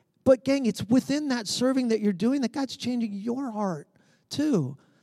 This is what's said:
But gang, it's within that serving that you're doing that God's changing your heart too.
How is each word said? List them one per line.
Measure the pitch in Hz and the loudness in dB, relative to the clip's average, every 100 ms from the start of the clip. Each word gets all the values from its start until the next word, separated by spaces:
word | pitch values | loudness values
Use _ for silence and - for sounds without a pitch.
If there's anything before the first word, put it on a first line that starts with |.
| _ _ | _ _
But | - 262 | 4 4
gang, | - 277 247 | 4 0 0
it's | - | -2
within | 196 254 - 285 302 | 2 2 2 -2 -2
that | 247 202 | -4 -4
serving | - 247 269 254 | -2 0 2 2
that | 220 | 2
you're | 208 | 0
doing | 180 220 285 | 0 0 0
that | 233 | -2
God's | 294 269 - | -4 -6 -6
changing | 240 247 226 | -4 -2 -4
your | 202 208 247 277 | -6 -6 -4 -4
heart | 214 202 156 - _ _ _ - | -4 -4 -4 -10 _ _ _ -12
too. | - 302 233 127 139 _ _ | -2 0 0 0 -8 _ _